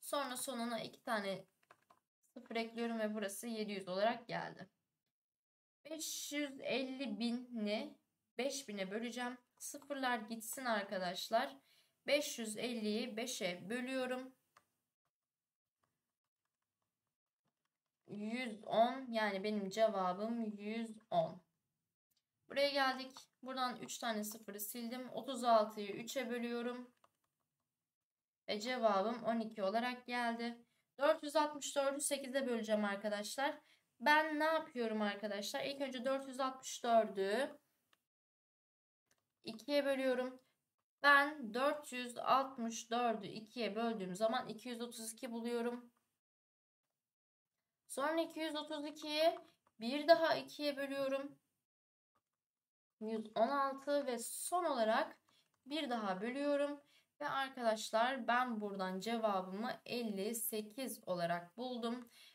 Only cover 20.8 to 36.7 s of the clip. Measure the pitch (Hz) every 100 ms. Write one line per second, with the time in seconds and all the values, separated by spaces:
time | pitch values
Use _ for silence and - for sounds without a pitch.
20.8 | 220 - - 175 160 180 _ _ _ _
21.8 | _ _ _ _ _ _ - 262 285 277
22.8 | 262 254 262 - - _ 247 262 254 233
23.8 | 247 - 247 214 214 220 - 202 - 247
24.8 | 233 254 254 - 240 247 240 226 214 214
25.8 | 202 202 233 277 233 240 240 240 240 247
26.8 | 247 _ _ _ _ _ _ _ _ _
27.8 | _ _ _ _ _ _ - 208 226 254
28.8 | 220 196 208 233 220 233 220 220 190 220
29.8 | 247 240 - 240 233 226 233 240 - _
30.8 | _ - 285 311 294 311 294 294 - 285
31.8 | 277 277 - 277 269 277 247 233 214 214
32.8 | 208 196 214 208 208 - 285 302 _ _
33.8 | _ - 240 302 311 302 311 320 311 247
34.8 | 226 214 208 202 214 202 214 277 269 277
35.8 | 269 247 254 269 269 262 262 262 -